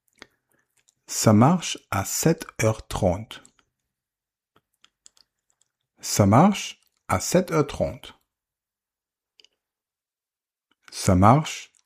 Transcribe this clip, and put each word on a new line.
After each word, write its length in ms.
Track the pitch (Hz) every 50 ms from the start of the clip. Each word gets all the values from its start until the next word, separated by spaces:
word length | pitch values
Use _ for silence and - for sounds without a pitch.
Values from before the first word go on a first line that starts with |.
| _ _ _ _ - _ _ _ _ _ _ _ _ _ _ _ _ _ _ _ _ -
Ça 240 | - - - 117
marche 480 | 107 104 120 143 180 175 - - - - _ -
à 140 | - 98 95
sept 420 | - - - - 160 165 - - - - -
heures 240 | 113 110 110 - - -
trente. 520 | - - - 95 85 107 110 - - - _ _ _ _ _ _ _ _ _ _ _ _ _ _ _ _ _ _ _ _ _ _ _ _ _ _ _ _ _ _ _ _ _ _ _ _ _ _ _ _ _ _ _ _ _ _ _ _ _ _ _ _
Ça 240 | - - - - 104
marche 560 | 98 101 123 170 202 202 - - - - _ _ _ _ _ _ -
à 140 | - 95
sept 300 | - - - 175 185 -
heures 160 | 165 156 143 -
trente. 520 | - - - 143 - - - - - _ _ _ _ _ _ _ _ _ _ _ _ _ _ _ _ _ _ _ _ _ _ _ _ _ _ _ _ _ _ _ _ _ _ _ _ _ _ _ _ _ _ _ _ _ _ _ _ _ _ _ _ _ _ -
Ça 240 | - - - - 95
marche 560 | 90 95 107 127 151 151 - - - - - _ _ _